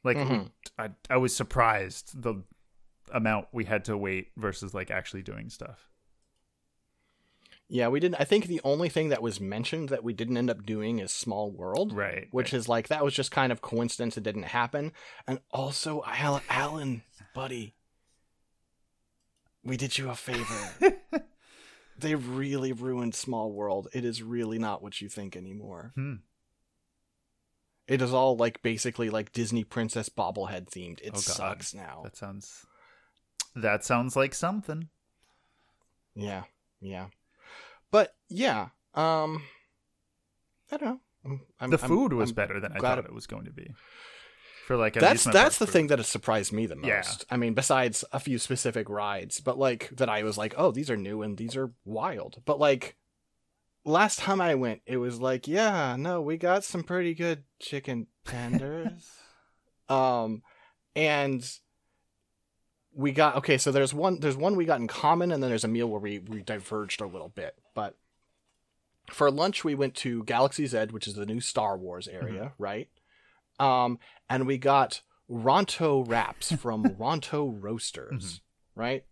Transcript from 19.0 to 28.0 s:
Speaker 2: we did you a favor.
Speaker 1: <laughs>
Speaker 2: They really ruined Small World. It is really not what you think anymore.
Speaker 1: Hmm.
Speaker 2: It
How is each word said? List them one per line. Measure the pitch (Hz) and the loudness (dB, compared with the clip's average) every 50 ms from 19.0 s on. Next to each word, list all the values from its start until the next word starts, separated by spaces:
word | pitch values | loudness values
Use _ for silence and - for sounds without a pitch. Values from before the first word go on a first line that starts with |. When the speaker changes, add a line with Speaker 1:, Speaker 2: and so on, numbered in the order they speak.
| _ _ _ _ _ _ _ _ _ _ _ _ _ | _ _ _ _ _ _ _ _ _ _ _ _ _
Speaker 2:
we | 127 131 131 | -6 -4 -4
did | 135 127 - - | -4 -4 -4 -4
you | 135 131 | -4 -4
a | 120 | -8
favor. | - - - 123 120 117 - 113 107 104 - - - | -8 -6 -6 -4 -4 -4 -4 -6 -6 -8 -10 -2 6
Speaker 1:
<laughs> | 349 381 - - - _ 320 302 - - _ _ _ _ - - - - - _ _ _ - | 6 6 6 4 -10 _ -6 -6 -6 -6 _ _ _ _ -20 -20 -20 -20 -20 _ _ _ -12
Speaker 2:
They | - - 156 156 | -6 -2 -2 0
really | 147 123 123 127 131 139 139 139 135 131 131 | -2 -2 -4 -4 -4 -2 -2 -2 -2 -2 -2
ruined | 127 113 123 131 127 123 120 117 110 | -4 -4 -4 -4 -2 -2 -2 -4 -4
Small | - - 131 123 113 110 107 | -6 -6 -4 -4 -2 -4 -4
World. | 104 101 104 101 95 98 92 - | -4 -4 -2 -2 -2 -2 -4 -6
It | - 127 120 | -6 -4 -4
is | 120 113 117 | -4 -4 -6
really | 113 110 120 120 117 110 110 113 | -8 -6 -4 -4 -2 -2 -2 -2
not | 113 107 101 - | -2 -2 -4 -6
what | 98 104 - - | -8 -12 -12 -12
you | 104 98 | -12 -10
think | - 107 101 95 - | -10 -10 -10 -10 -12
anymore. | 90 92 95 95 104 104 101 92 85 - 117 - | -12 -12 -12 -12 -12 -12 -14 -14 -14 -16 -10 -8
Speaker 1:
Hmm. | 135 135 143 135 98 - _ _ _ _ _ _ _ _ _ _ _ _ _ _ _ _ _ _ _ _ _ _ _ _ _ _ _ _ _ _ _ _ | -8 -8 -8 -10 -12 -16 _ _ _ _ _ _ _ _ _ _ _ _ _ _ _ _ _ _ _ _ _ _ _ _ _ _ _ _ _ _ _ _
Speaker 2:
It | - 135 127 | 0 2 2